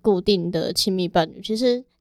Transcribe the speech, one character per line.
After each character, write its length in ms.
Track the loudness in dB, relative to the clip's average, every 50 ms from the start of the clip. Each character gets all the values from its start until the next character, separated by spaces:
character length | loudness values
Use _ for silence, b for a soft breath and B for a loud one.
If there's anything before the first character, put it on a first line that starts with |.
固 180 | 0 2 2 2
定 300 | 4 2 2 2 2 -2
的 200 | -2 -2 -4 -2
亲 200 | -2 -2 -2 0
密 160 | 0 -2 -2 0
伴 180 | 2 0 0 0
侣， 120 | -4 -10
其 160 | -8 -6 -4
实 260 | 0 0 0 0 0 -4 _ _ _